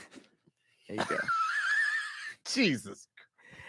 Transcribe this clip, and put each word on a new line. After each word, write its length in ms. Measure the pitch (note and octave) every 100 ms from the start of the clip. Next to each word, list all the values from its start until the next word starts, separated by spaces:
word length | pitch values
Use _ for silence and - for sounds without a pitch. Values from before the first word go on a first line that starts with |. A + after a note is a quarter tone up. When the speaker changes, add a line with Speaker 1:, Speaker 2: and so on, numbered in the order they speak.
| - - - _ _ _ _ _ -
Speaker 1:
There 80 | G#2
you 80 | -
go. 120 | -
Speaker 2:
<laughs> 1300 | C6+ C6+ C6+ - - F5 - - - - - - -
Jesus. 640 | B3 A3 B2+ - - - - - _ - -